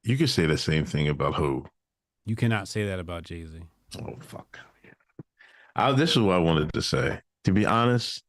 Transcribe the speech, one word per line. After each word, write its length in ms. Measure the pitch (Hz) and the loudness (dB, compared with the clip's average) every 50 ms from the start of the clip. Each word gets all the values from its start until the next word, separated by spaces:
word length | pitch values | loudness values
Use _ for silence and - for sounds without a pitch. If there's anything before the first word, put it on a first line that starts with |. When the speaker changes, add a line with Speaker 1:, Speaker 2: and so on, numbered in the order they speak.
| _ | _
Speaker 1:
You 120 | 104 127 | 0 2
could 140 | 135 160 131 | 2 2 2
say 160 | - - 85 | 4 2 2
the 120 | 80 - 123 | 2 2 0
same 260 | - - 78 78 73 | 0 0 0 0 0
thing 240 | - - 76 73 73 | 0 -2 0 0 0
about 260 | 73 71 71 71 76 | 0 0 -2 -2 0
Hov. 320 | - 80 71 67 64 65 - _ _ _ _ _ _ _ _ _ _ _ | 0 -2 -2 -2 -4 -8 -12 _ _ _ _ _ _ _ _ _ _ _
Speaker 2:
You 100 | 104 110 | -6 -2
cannot 320 | - 120 117 113 104 98 - | 0 0 0 0 -2 -4 -6
say 180 | - 107 104 | -6 -4 -4
that 140 | 101 95 92 | -4 -4 -6
about 240 | 87 82 87 85 82 | -6 -8 -10 -10 -10
Jay-Z. 340 | - 87 85 82 80 80 82 82 82 _ _ _ _ - - | -12 -14 -14 -12 -14 -16 -16 -18 -20 _ _ _ _ -14 -14
Speaker 1:
Oh, 120 | - - - 123 | -12 -12 -14 -16
fuck. 380 | - - - - - _ - - - - _ _ - - - _ _ _ _ - - _ _ _ - - - - - _ _ | -18 -16 -18 -18 -18 _ -20 -20 -20 -20 _ _ -20 -20 -20 _ _ _ _ -20 -20 _ _ _ -20 -20 -20 -20 -20 _ _
I, 180 | - 110 131 | 0 2 2
this 200 | 135 131 156 170 | 4 2 2 4
is 60 | - 139 | 4 4
what 160 | 110 98 90 | 4 4 4
I 20 | 90 | 4
wanted 340 | 82 82 80 78 76 78 | 4 4 4 2 2 0
to 100 | - 76 | -2 -4
say. 380 | - - - 67 - - - - _ _ _ _ _ | -2 -2 0 0 0 -2 -4 -6 _ _ _ _ _
To 80 | 104 | 2
be 140 | 95 104 104 | 2 4 4
honest 560 | - 98 113 117 123 120 120 - - - - _ | 4 4 4 4 4 2 2 0 -4 -10 -12 _